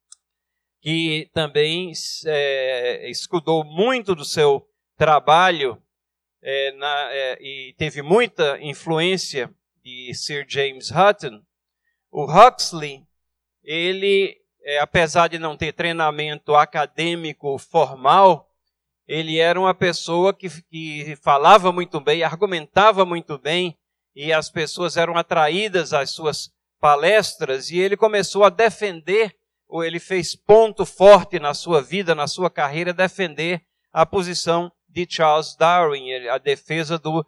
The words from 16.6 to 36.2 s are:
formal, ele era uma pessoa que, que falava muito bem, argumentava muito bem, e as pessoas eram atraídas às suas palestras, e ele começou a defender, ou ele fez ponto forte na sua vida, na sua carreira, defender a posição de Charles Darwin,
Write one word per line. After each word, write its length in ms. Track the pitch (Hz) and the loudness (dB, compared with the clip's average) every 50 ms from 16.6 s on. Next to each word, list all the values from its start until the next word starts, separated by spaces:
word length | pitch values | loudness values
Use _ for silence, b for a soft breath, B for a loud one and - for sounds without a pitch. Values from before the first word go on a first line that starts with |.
| 156 - - 160 143 139 _ - 160 170 170 170 165 156 143 - - 143 139 | 4 2 0 -4 -6 -4 _ -6 -4 -4 -4 -6 -8 -10 -12 -10 -8 -8 -8
formal, 920 | 123 - - - 165 143 131 139 131 127 139 165 190 196 185 170 147 - _ _ _ _ _ _ _ _ _ _ _ _ | -8 -8 -2 0 0 0 0 -2 0 2 4 6 8 8 6 6 4 -2 _ _ _ _ _ _ _ _ _ _ _ _
ele 320 | - 147 156 160 160 156 160 | -8 -6 -6 -6 -2 0 2
era 200 | 165 170 175 185 | 2 2 2 2
uma 140 | 190 185 180 | 0 0 0
pessoa 640 | - 196 180 165 - - - 165 175 180 196 190 | 0 -2 -2 -2 -4 -6 -4 -2 0 2 0 0
que, 140 | - 196 180 143 165 - _ | -2 -8 -14 -14 -16 -20 _
que 480 | 165 160 160 156 151 151 147 156 151 - | -16 -14 -12 -12 -12 -12 -12 -12 -14 -4
falava 500 | _ 160 143 139 147 180 208 214 180 185 | _ 2 2 4 4 4 4 4 2 -2
muito 280 | 175 180 180 170 - 156 | -4 -4 -6 -8 -8 -4
bem, 220 | 135 147 151 165 | -2 -2 -2 0
argumentava 840 | 160 151 156 165 202 196 185 165 151 - _ 185 202 220 208 190 190 | -2 -4 -4 -4 -4 -4 -4 -8 -10 -4 _ 2 2 4 2 2 0
muito 340 | 180 175 170 - - 151 135 | -2 -4 -6 -8 -10 -12 -8
bem, 360 | - 143 165 180 180 175 160 _ _ _ _ _ _ _ _ | -6 -4 -2 -2 -4 -6 -8 _ _ _ _ _ _ _ _
e 160 | 135 143 156 | -10 -4 -2
as 200 | 160 156 151 - | -2 -2 -2 -4
pessoas 460 | - 170 156 147 - - 180 165 139 | -6 -6 -6 -6 -6 -6 -6 -4 -2
eram 200 | 170 170 165 170 | -2 -2 -2 -2
atraídas 760 | 170 165 - 180 165 156 151 160 196 214 214 180 180 156 120 151 | -4 -2 0 0 2 2 2 0 -2 -2 -2 -2 -2 -2 0 -2
às 180 | 143 135 - | -2 -2 -4
suas 420 | - - 165 151 - - - - _ _ _ _ _ _ | -8 -6 -6 -6 -6 -6 -10 -14 _ _ _ _ _ _
palestras, 920 | - 147 147 143 151 185 214 214 196 - - - 160 131 131 135 127 - | 2 4 4 4 4 4 4 4 2 0 -4 -8 -6 -4 -4 -6 -6 -6
e 80 | 165 175 | -2 -2
ele 180 | 190 196 202 | 0 0 2
começou 460 | - 226 214 214 202 185 - - 196 208 | 2 2 2 2 0 -2 -2 2 4 4
a 80 | - | 4
defender, 840 | 175 185 226 220 - - 214 202 175 165 151 170 190 220 226 185 - _ _ _ _ _ _ | 6 4 2 0 0 -2 -6 -8 -8 -8 -6 -2 0 0 0 -2 -6 _ _ _ _ _ _
ou 160 | _ - 170 165 | _ -8 -6 -6
ele 160 | 165 165 170 | -4 -6 -8
fez 360 | - - 190 185 180 - - | -6 -4 -4 -4 -4 -6 -8
ponto 500 | - _ - 208 220 226 220 202 - 185 | -4 _ 6 8 8 8 4 0 -4 -8
forte 540 | - - - 185 202 208 185 175 - 175 160 | -8 0 6 10 10 10 10 8 2 -6 -4
na 160 | 147 147 147 | -4 -4 -4
sua 260 | - - 170 170 147 | -4 -2 0 0 0
vida, 320 | 131 123 160 202 190 165 165 | 0 -2 -4 -4 -2 -2 -2
na 140 | 151 147 | -2 -2
sua 240 | 135 - - 185 165 | -4 -4 -4 -4 -4
carreira, 420 | - 170 151 139 143 160 175 175 175 | -2 -2 -4 -4 -4 -4 -6 -4 -2
defender 720 | 170 185 180 - - 190 165 147 139 160 170 180 165 - _ _ _ _ _ | -2 -2 -2 -2 -4 -6 -6 -4 -4 -4 -4 -4 -6 -8 _ _ _ _ _
a 140 | - 160 165 | 0 0 0
posição 640 | - - 196 175 180 175 - - 170 170 170 175 175 - _ _ | 2 0 -2 -4 -4 -6 -4 -2 0 0 0 -2 -4 -10 _ _
de 200 | _ _ 165 180 - | _ _ -8 -8 -6
Charles 460 | - - 160 151 151 156 151 - - | -4 0 2 2 2 2 0 -4 -2
Darwin, 720 | - 160 165 175 180 170 151 143 139 131 127 131 127 | 0 2 2 4 4 2 0 -2 -4 -6 -8 -10 -8